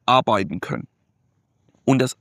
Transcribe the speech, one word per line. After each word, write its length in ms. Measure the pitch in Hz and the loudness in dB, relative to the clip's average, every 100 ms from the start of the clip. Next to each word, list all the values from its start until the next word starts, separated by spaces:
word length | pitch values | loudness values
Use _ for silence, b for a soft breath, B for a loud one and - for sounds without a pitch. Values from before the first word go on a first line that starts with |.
arbeiten 560 | - 127 123 104 98 87 | 0 2 2 0 -2 -6
können. 260 | - - - _ _ _ _ _ _ _ _ _ | -8 -10 -10 _ _ _ _ _ _ _ _ _
Und 160 | - 131 | 0 0
das 140 | 127 - | 0 -4